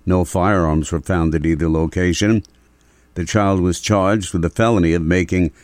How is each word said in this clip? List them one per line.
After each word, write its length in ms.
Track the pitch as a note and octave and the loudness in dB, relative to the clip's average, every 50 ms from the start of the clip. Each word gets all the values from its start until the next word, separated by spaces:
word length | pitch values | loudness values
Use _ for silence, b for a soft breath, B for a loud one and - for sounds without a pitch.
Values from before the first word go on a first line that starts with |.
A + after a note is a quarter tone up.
| b | b
No 180 | - F#2 F2+ F2+ | 0 0 0 0
firearms 680 | - - F#2 F2 G2 G#2 F#2 E2+ D#2 D#2 D#2+ D2+ - | -2 -2 0 0 2 2 2 2 2 0 0 -2 -2
were 80 | F2 D#2+ | -4 -6
found 340 | - - F#2+ F2 E2 E2 D#2 | -4 -2 -2 0 0 0 0
at 100 | D#2+ D2+ | 0 0
either 240 | E2 E2 D2 E2 D#2+ | 0 -2 0 0 -2
location. 760 | D#2+ D#2+ D#2+ D#2+ - F#2 F2+ F2+ E2+ - G#2 G#2 A2+ G#2+ - - _ b b b b b b b b b b b b | 0 0 -2 -2 -2 -2 -2 0 0 0 0 0 0 0 -2 -6 _ b b b b b b b b b b b b
The 120 | F2+ E2+ | -8 -6
child 340 | - - G#2+ G2+ G2 G2 F#2 | -2 0 0 2 2 2 2
was 200 | F2 F2+ E2+ - | 2 0 -2 -2
charged 520 | - - G#2+ G2 F#2 F#2+ G#2+ A2 F#2+ F2 | -2 0 0 2 2 2 0 0 -2 -4
with 80 | - F2 | -4 -2
the 80 | E2 E2 | -2 -2
felony 460 | - - A2+ A#2 A#2 G2 E2+ E2 E2 | 0 0 0 2 2 2 2 2 2
of 80 | F2 | 0
making 500 | D#2+ D#2+ F2 F#2 F2 - F#2 F#2 F2+ D2+ b b | 0 0 0 0 0 0 0 0 0 0 b b